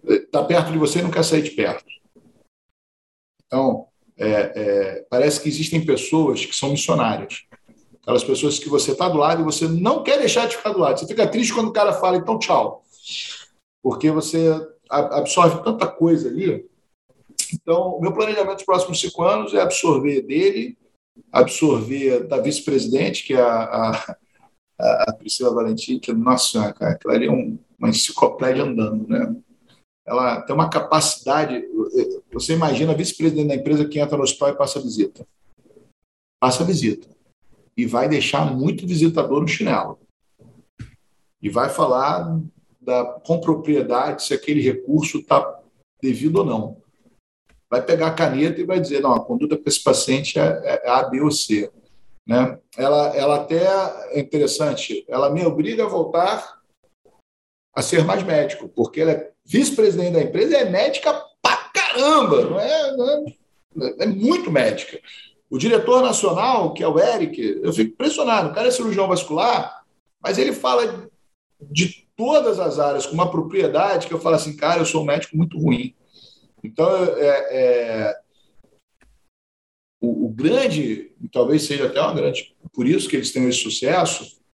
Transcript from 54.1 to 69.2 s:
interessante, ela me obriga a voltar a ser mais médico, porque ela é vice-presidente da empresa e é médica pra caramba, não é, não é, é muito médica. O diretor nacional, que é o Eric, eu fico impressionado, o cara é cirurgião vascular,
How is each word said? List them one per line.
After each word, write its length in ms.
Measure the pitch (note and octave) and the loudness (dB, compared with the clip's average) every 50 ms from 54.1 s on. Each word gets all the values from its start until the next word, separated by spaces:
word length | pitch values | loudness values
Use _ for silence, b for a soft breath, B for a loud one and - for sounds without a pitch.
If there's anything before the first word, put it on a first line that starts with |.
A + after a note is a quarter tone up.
| - D3 | -4 -4
interessante, 840 | C#3 - - D3 D3 - - - B2 - - - - - A2 G2 - | -4 -2 0 2 2 2 2 0 -2 -2 -2 -4 -6 -8 -8 -8 -8
ela 220 | - A#2+ C3 C#3+ C#3+ | -6 -2 0 0 2
me 160 | D3 E3+ F3+ | 2 2 0
obriga 400 | E3 D3 D3+ D3+ G#3 A#3 A3 A3 | 0 0 0 -2 -2 0 -2 -2
a 20 | |
voltar 720 | F#3+ F#3 F3+ D#3+ - - E3+ F3+ F#3+ A3 G#3+ - - - _ _ _ _ _ _ _ _ _ _ _ _ _ _ _ _ _ _ _ _ _ _ _ _ | -2 0 -2 -2 0 0 0 2 2 0 -4 -8 -14 -20 _ _ _ _ _ _ _ _ _ _ _ _ _ _ _ _ _ _ _ _ _ _ _ _
a 80 | C3+ | -6
ser 220 | B2 - - E3+ D#3 | -4 0 2 2 2
mais 200 | F3 G3 G3 F#3 | 2 0 -2 -2
médico, 440 | F#3 D#3+ D3+ C#3+ C3 - - - | 0 0 0 0 0 -4 -10 -14
porque 320 | - _ - A#2 - - D3+ | -12 _ -2 -2 -2 0 -2
ela 120 | D#3+ D#3+ | 0 0
é 200 | D3+ - - - _ _ _ | 0 -2 -4 -12 _ _ _
vice-presidente 640 | - D#3 A3+ C#4+ - - A3+ A3 G3+ F3+ F3 F3 F3 | 0 2 2 2 2 2 2 2 4 2 2 -2 0
da 100 | E3 E3 | 2 0
empresa 300 | C#3+ B2+ B2 F3 A3+ D#4 | 0 0 0 0 2 2
e 40 | D#4+ | 4
é 140 | C#4 A#3+ F#3+ | 2 2 2
médica 440 | F3+ F#3+ C4 - - - - D#4 C#4+ - - - _ _ | 2 0 0 0 -2 0 0 0 -2 -2 -6 -14 _ _
pra 140 | - B3 - - - - - | 0 0 0 0 -4 -4 -2
caramba, 680 | F#4 F4+ - - B3 C4 D4 D#4 D4+ B3 - D3 B2 A#2 | -2 -2 0 0 2 4 4 6 4 4 4 4 2 2
não 160 | A#2 E3+ G3 | 2 0 -2
é, 380 | A3 B3+ D4+ D#4+ D4 C4+ C4+ | -2 0 0 0 0 -2 -2
não 120 | B3+ A#3+ C4 | -2 0 0
é, 140 | D4 D4+ D4+ D4 - _ _ _ _ _ _ _ _ D#3+ C3 - - - | 0 -2 -4 -8 -14 _ _ _ _ _ _ _ _ -8 -6 -6 -4 -2
é 60 | F#3+ | -2
muito 460 | G#3+ F#3+ F#3+ G#3 C4+ E4+ F4+ F4 - | -2 0 0 2 2 2 2 0 0
médica. 480 | D#3 C#3 - - - - - - - - B B B B B B B _ _ _ | 2 2 2 2 0 -2 -10 -12 -16 -18 B B B B B B B _ _ _
O 80 | - | -6
diretor 440 | C3 - A3+ A#3 A3 - - B3 B3+ | -2 2 4 2 2 4 4 4 4
nacional, 720 | B3+ B3 A3 - - F#3+ E3+ F3+ G#3+ C4 C4 A3 F3+ D3+ - | 4 4 2 0 0 0 0 2 2 2 2 2 0 -2 -2
que 100 | - F3+ | -2 -2
é 40 | |
o 120 | E3 D3 D#3+ | 2 4 4
Eric, 420 | - B3 - G3 F3 - - - A#2 G#2 - - - | 4 4 2 0 -2 -4 -4 -4 -4 -4 -2 -2 -2
eu 100 | - E3 | -2 0
fico 180 | - A3 A3 | 0 0 0
impressionado, 580 | - _ C4 D4+ D#4+ - D4+ B3 A3+ G#3 F3+ D3+ | 0 _ -2 -2 0 0 0 2 2 2 0 -2
o 40 | D#3 | -2
cara 140 | G3 A#3 | 0 0
é 40 | B3+ | 2
cirurgião 360 | B3 B3 A#3+ A3 F#3+ G3 F#3+ | 2 0 -2 -2 0 0 2
vascular, 800 | F#3 F3+ E3 | 2 0 -2